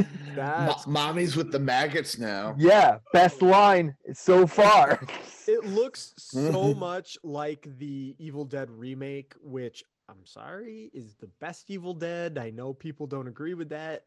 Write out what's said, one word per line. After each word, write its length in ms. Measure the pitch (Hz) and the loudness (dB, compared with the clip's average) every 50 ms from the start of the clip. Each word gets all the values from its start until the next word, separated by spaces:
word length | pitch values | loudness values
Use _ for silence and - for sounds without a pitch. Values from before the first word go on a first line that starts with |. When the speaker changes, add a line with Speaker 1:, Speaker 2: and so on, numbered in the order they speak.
| 185 143 143 143 143 143 143 | 0 0 -4 -10 -16 -12 -10
Speaker 1:
That's 500 | 143 139 143 151 170 170 156 143 - - 139 | -8 -6 -6 -4 -4 -2 -2 -4 -4 -6 -4
Speaker 2:
Mo-, 60 | 147 | -4
mommy's 420 | 151 147 151 160 175 180 165 135 | -2 -2 -2 -2 -2 -4 -2 -2
with 160 | 160 165 165 | -4 -4 -4
the 80 | 143 135 | -4 -4
maggots 580 | 139 131 123 131 147 151 143 160 143 - - 117 | -2 -2 0 0 0 -2 -2 -4 -6 -6 -8 -8
now. 380 | 117 107 101 98 101 110 110 139 | -8 -6 -6 -6 -6 -6 -2 2
Speaker 3:
Yeah, 420 | 156 180 208 208 180 131 120 113 - _ - | 4 6 8 8 8 6 4 2 -2 _ 4
best 280 | 175 180 175 - - | 4 4 4 4 2
line 540 | 185 180 190 202 208 202 196 180 170 151 139 - - - 135 | 4 6 6 8 8 6 6 4 2 -2 -6 -10 -14 -18 -16
so 340 | - - - 185 185 185 156 | -2 2 4 6 6 6 6
far. 580 | - - 208 208 214 190 147 139 147 - 131 - | 4 6 6 8 8 8 8 6 4 0 -4 -8
<laughs> 60 | - - - - - - - 214 | -14 -16 -16 -18 -20 -8 -4 -2
Speaker 1:
It 140 | 220 233 214 | -2 -2 -2
looks 500 | 202 190 214 247 262 - - - - _ - | -2 -2 -2 -2 -2 -6 -12 -20 -20 _ -20
so 560 | - - 131 131 143 160 160 190 190 202 139 | -18 -10 -6 -4 -2 -2 -2 0 0 0 -2
Speaker 2:
<laughs> 20 | |
Speaker 1:
much 420 | 139 180 175 175 185 185 - - - - | -2 -4 -8 -8 -10 -10 -14 -18 -18 -14
like 420 | 160 143 147 147 151 151 143 _ 151 135 127 | -12 -10 -8 -8 -8 -10 -10 _ -20 -18 -16
the 400 | 143 147 139 135 135 135 139 - | -14 -12 -12 -12 -12 -14 -16 -16
Evil 240 | 160 156 139 147 147 | -18 -14 -14 -12 -12
Dead 260 | 131 143 139 135 120 | -12 -10 -12 -12 -12
remake, 640 | 117 110 120 127 135 131 135 139 139 139 135 _ _ _ | -14 -16 -14 -14 -12 -12 -12 -12 -12 -14 -16 _ _ _
which, 400 | _ 147 131 131 123 117 - - - _ _ _ _ _ | _ -16 -14 -12 -12 -12 -14 -18 -20 _ _ _ _ _
I'm 160 | 104 95 90 | -20 _ _
sorry, 680 | _ _ 104 113 139 175 196 240 226 220 220 220 - - | _ _ -20 -20 -18 -18 -18 -18 -18 -18 -20 -20 -20 -20
is 220 | 135 117 107 104 | -20 -20 -20 _
the 140 | _ - 98 _ _ | _ -20 -20 _ _
best 320 | 147 165 170 - _ - | -16 -14 -14 -16 _ -16
Evil 220 | 196 190 175 180 180 | -14 -12 -12 -12 -12
Dead. 440 | 160 170 170 170 170 170 170 151 139 | -10 -10 -10 -8 -8 -10 -10 -10 -10
I 120 | 117 113 | -12 -12
know 240 | 110 117 123 135 135 | -12 -12 -12 -14 -14
people 340 | - - 160 139 - 147 135 | -14 -14 -16 -14 -14 -12 -10
don't 220 | 139 135 127 127 | -10 -10 -10 -12
agree 240 | 110 135 151 170 180 | -14 -12 -12 -10 -10
with 160 | 165 165 151 | -10 -12 -12
that 340 | - 151 156 160 156 - - | -12 -12 -12 -12 -12 -14 -10